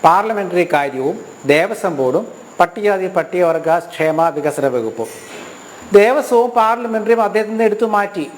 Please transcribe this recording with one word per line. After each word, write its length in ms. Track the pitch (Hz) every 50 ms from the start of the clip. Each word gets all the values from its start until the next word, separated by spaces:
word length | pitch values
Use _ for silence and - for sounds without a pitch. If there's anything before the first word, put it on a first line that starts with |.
| -
പാർലമെന്ററി 640 | 156 165 190 208 220 220 202 196 180 175 180 175 170 -
കാര്യവും 460 | 147 143 143 127 131 131 143 185 220 - - - - -
ദേവസ്വം 520 | 135 143 151 170 202 220 208 - 190 165 139
ബോർഡും 300 | 135 127 131 170 226 - - - - - - -
പട്ടികജാതി 480 | 175 175 - 233 208 208 202 190 185 180
പട്ടികവർഗ 720 | 180 180 160 160 - 180 180 170 165 165 151 160 160 175
ക്ഷേമ 500 | 165 - - - 160 156 156 156 165 165
വികസന 380 | 151 151 143 156 151 - 135 139
വകുപ്പും. 400 | 123 123 113 113 - - 113 110 - - - - - - - - - - - - - - - - 202
ദേവസ്വവും 560 | 202 202 226 254 302 277 - 254 233 233 247
പാർലമെന്ററിയും 720 | 233 240 220 220 233 240 240 233 220 220 208 214 233 226
അദ്ദേഹത്തിൽ 300 | 220 202 185 214 220 208
നിന്ന് 120 | 226 220 226
എടുത്തു 220 | 214 208 214 233
മാറ്റി. 460 | 220 208 208 202 202 - 185 151 135 -